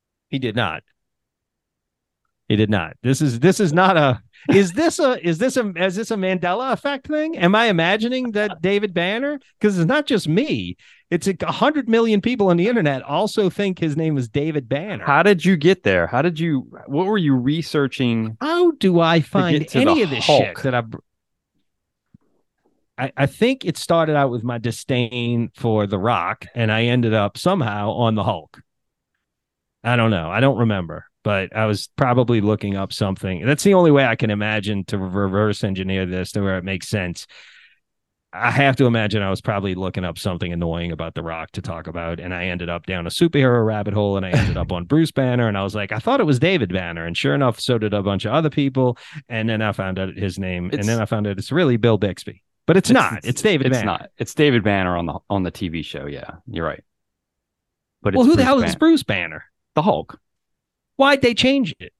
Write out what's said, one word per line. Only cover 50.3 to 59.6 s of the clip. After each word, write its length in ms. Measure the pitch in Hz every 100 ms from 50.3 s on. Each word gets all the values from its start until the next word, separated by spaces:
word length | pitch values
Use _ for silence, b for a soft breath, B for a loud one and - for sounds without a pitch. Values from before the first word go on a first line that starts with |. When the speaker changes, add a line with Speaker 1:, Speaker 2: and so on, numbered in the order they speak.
| 87
Speaker 1:
name, 260 | 95 90 90
and 100 | -
Speaker 2:
It's 120 | 104
Speaker 1:
then 120 | 117
I 60 | 107
found 220 | 110 104
out 100 | 98
it's 140 | -
really 260 | 147 165 120
Bill 200 | 117 107
Bixby. 420 | 101 87 - - _ _ -
But 120 | 175
it's 120 | -
Speaker 2:
it's, 40 |
Speaker 1:
not. 240 | 247 110 -
Speaker 2:
it's, 80 | -
Speaker 1:
It's 140 | 123
David 260 | 214 165 127
Speaker 2:
it's 100 | 127
Speaker 1:
Banner. 80 | 113
Speaker 2:
not. 240 | 87 - -
It's 160 | 117
David 300 | - 147 120
Banner 320 | 104 98 92 87
on 80 | 85
the, 140 | - -
on 140 | 101
the 80 | 92
T 160 | - 90
V 140 | 82
show. 220 | 76 73 73
Yeah, 280 | 69 - 85 -
you're 160 | 82 82
right. 160 | - - _ _ _ _ _ _ _ _ _ _ _
But 140 | - 262
Speaker 1:
Well, 80 |
Speaker 2:
it's 80 | 247
Speaker 1:
who 0 |
the 60 | -
Speaker 2:
Bruce 80 | 254
Speaker 1:
hell 100 | 277
Speaker 2:
Banner. 80 | 85
Speaker 1:
is 60 | 87
Bruce 260 | 320 320
Banner? 400 | - 98 85 78 - _